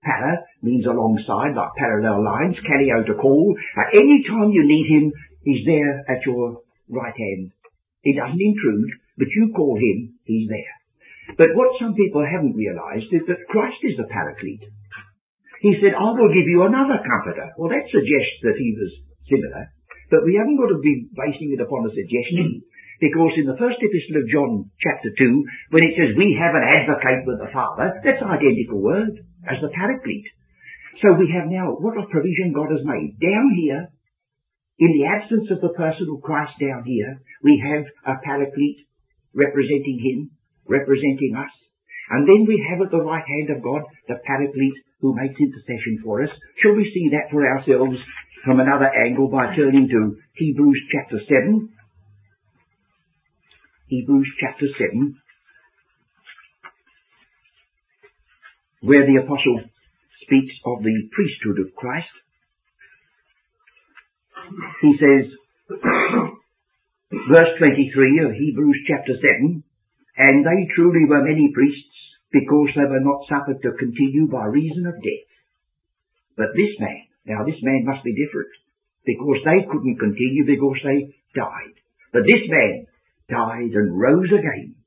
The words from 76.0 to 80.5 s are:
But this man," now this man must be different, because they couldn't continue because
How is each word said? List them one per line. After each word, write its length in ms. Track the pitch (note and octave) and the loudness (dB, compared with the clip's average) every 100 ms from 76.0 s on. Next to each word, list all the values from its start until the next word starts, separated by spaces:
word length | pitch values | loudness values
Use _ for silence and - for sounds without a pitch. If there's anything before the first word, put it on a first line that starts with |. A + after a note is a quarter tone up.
| _ _ _ - | _ _ _ -6
But 220 | A2 - | -4 0
this 160 | G#3 G#3 | -2 -2
man," 240 | G#2 - _ _ | -10 -10 _ _
now 220 | - G#2+ C3+ | -12 -6 -6
this 160 | D#3 | -4
man 240 | B2+ C3+ A#2+ | -2 -2 -2
must 160 | C3+ | -6
be 160 | A#2+ A2 | -6 -6
different, 320 | D3 - - _ _ _ _ _ - | -6 -6 -10 _ _ _ _ _ -4
because 320 | A#2 C#3+ C3+ C#3+ | -4 0 0 2
they 160 | F3+ | 2
couldn't 400 | G3 D3+ C3 A2+ | 2 -4 -4 -2
continue 420 | G#2+ G2+ B2+ C#3 | -2 -2 -2 0
because 340 | C3+ | 2